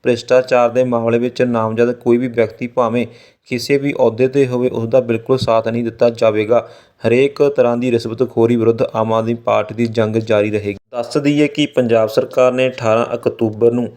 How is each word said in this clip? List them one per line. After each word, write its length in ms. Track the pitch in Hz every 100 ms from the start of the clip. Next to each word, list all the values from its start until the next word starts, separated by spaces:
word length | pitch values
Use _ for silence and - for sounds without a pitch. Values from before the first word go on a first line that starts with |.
ਭ੍ਰਿਸ਼ਟਾਚਾਰ 640 | 123 117 - 127 127 123 120
ਦੇ 160 | 117
ਮਾਮਲੇ 340 | 127 117 113 117
ਵਿੱਚ 240 | 123 120
ਨਾਮਜ਼ਦ 500 | 123 117 110 110 120
ਕੋਈ 240 | 120 123 120
ਵੀ 100 | 127
ਵਿਅਕਤੀ, 380 | 117 110 - 123
ਭਾਵੇਂ 400 | 127 117 120 117 - - _ _
ਕਿਸੇ 280 | 123 120 143
ਵੀ 160 | 143
ਅਹੁਦੇ 360 | 135 120 110 131
'ਤੇ 180 | 139 131
ਹੋਵੇ, 220 | 123 123
ਉਸ 200 | 117 113
ਦਾ 120 | 131
ਬਿਲਕੁਲ 380 | 120 113 - 131
ਸਾਥ 300 | - 113 113
ਨਹੀਂ 160 | 117
ਦਿੱਤਾ 260 | 117 113 120
ਜਾਵੇਗਾ। 580 | 117 113 107 104 117 - - _ _ 110
ਹਰੇਕ 360 | 120 139 -
ਤਰ੍ਹਾਂ 340 | 143 139 120 120
ਦੀ 140 | 127
ਰਿਸ਼ਵਤਖੋਰੀ 640 | 117 117 113 123 - 113 120
ਵਿਰੁੱਧ 260 | 113 113 123
ਆਮ 180 | 113 110
ਆਦਮੀ 220 | 113 113
ਪਾਰਟੀ 400 | 117 - 107 107
ਦੀ 120 | 110 120
ਜੰਗ 300 | 113 110 113
ਜਾਰੀ 340 | 110 107 107
ਰਹੇਗੀ। 260 | 104 101 101 _
ਦੱਸ 260 | 123 117 147
ਦਈਏ 280 | 143 147 147
ਕਿ 200 | - 147
ਪੰਜਾਬ 420 | - 120 113 107
ਸਰਕਾਰ 440 | 127 - - 127
ਨੇ 160 | 123 131
ਅਠਾਰਾਂ 380 | 127 113 110 120
ਅਕਤੂਬਰ 580 | 117 120 - 113 107 117
ਨੂੰ 160 | 120 113